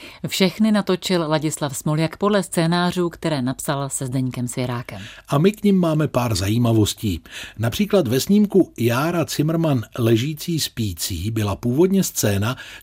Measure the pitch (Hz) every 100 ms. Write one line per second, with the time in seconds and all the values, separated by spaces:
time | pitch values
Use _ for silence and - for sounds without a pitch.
0 | - - 165 - 190 - 214 208 190 185
1 | - 180 156 156 151 - 147 135 - 151
2 | 160 - 202 202 185 - 165 175 180 180
3 | 175 - 170 147 127 127 - 139 139 -
4 | 131 135 131 123 123 - 123 120 - 104
5 | 104 - - 143 180 208 202 190 170 156
6 | 151 127 120 107 95 113 120 113 101 -
7 | 110 82 - - - - 113 - 202 196
8 | 123 131 - 208 202 196 160 - 113 117
9 | 160 170 151 - 151 165 160 135 107 -
10 | 113 113 139 151 - 165 - - 107 85
11 | - 82 101 113 104 92 120 127 185 196
12 | 175 - 104 98 107 127 - -